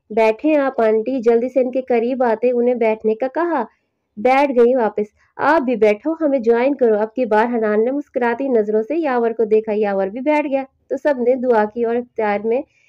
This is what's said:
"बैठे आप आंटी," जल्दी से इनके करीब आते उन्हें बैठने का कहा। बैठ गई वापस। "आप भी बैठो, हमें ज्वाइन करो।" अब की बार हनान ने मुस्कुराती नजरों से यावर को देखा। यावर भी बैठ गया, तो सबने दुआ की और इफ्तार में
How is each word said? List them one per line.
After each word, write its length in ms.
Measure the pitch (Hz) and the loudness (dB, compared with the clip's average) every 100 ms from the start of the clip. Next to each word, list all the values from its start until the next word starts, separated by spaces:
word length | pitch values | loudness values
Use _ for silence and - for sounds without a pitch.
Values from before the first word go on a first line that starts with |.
| - | -6
"बैठे 420 | 214 220 220 302 | 0 0 2 2
आप 280 | 302 269 254 | 2 0 0
आंटी," 400 | 220 220 220 269 | 2 2 -2 -2
जल्दी 280 | 220 233 254 | 2 2 2
से 120 | 262 | -2
इनके 200 | 254 254 | -2 -2
करीब 420 | 254 240 233 254 | -2 -2 0 0
आते 280 | 247 220 247 | 0 0 0
उन्हें 260 | 240 240 247 | 0 0 0
बैठने 380 | 226 220 220 220 | 0 0 -2 -2
का 120 | 262 | -4
कहा। 400 | 302 349 302 214 _ _ _ _ - | -4 -2 -2 -6 _ _ _ _ -2
बैठ 320 | 226 262 285 | 2 2 2
गई 240 | 247 233 262 | 4 4 4
वापस। 320 | 226 - 214 _ _ - | 0 -2 -6 _ _ -4
"आप 240 | 269 320 | 0 2
भी 140 | 254 233 | 0 2
बैठो, 420 | 214 208 285 320 | 2 2 -2 -2
हमें 200 | 311 269 | 0 0
ज्वाइन 320 | 226 233 254 | 2 2 0
करो।" 220 | 269 240 208 | 2 2 2
अब 160 | 214 - | -2 -4
की 100 | 247 | 0
बार 220 | 214 240 | 0 0
हनान 360 | 240 220 214 | 0 0 0
ने 80 | 226 | 0
मुस्कुराती 580 | 277 - 269 240 233 277 | -2 -6 -4 -2 -2 0
नजरों 340 | 240 208 214 | 0 0 -2
से 120 | 220 311 | -2 -4
यावर 380 | 311 247 233 | -2 -2 -2
को 120 | 226 220 | -2 0
देखा। 280 | 214 220 | 0 0
यावर 360 | 208 208 196 190 | -2 -2 -2 -4
भी 120 | 220 | -4
बैठ 260 | 262 302 294 | -2 0 0
गया, 160 | 269 | -4
तो 340 | 269 _ - 269 | -6 _ -8 -4
सबने 380 | 311 269 240 262 | -2 0 0 0
दुआ 300 | 254 233 208 | 2 2 0
की 180 | 240 | -2
और 140 | 226 240 | -2 -2
इफ्तार 460 | 247 - 214 208 | -6 -4 -2 -2
में 200 | 220 240 311 _ | -2 -4 -4 _